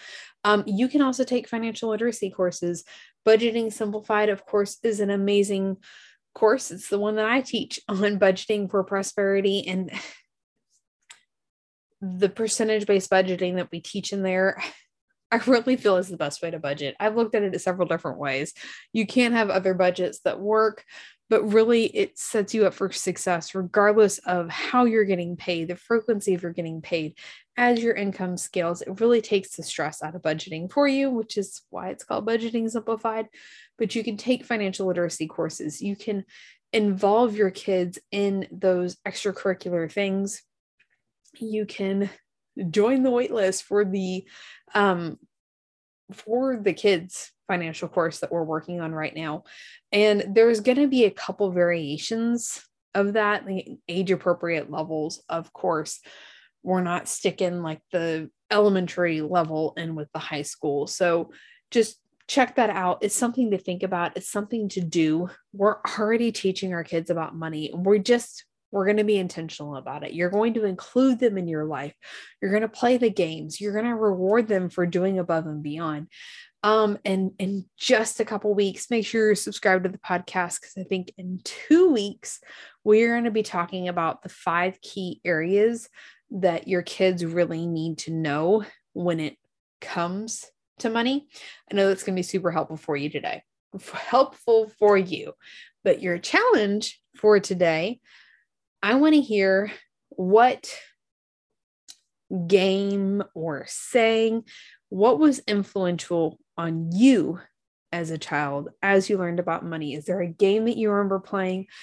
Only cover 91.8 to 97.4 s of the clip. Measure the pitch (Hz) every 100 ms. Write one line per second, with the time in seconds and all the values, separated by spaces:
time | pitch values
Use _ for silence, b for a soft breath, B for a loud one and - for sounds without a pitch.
91.8 | 196 190 - 185 175 190 180 160 156 160
92.8 | - 143 147 147 - - _ _ _ 196
93.8 | - - - 247 269 - - 226 214 -
94.8 | 208 202 185 170 - - B B B _
95.8 | 196 - 185 175 - 359 480 370 208 202
96.8 | - - _ _ 214 208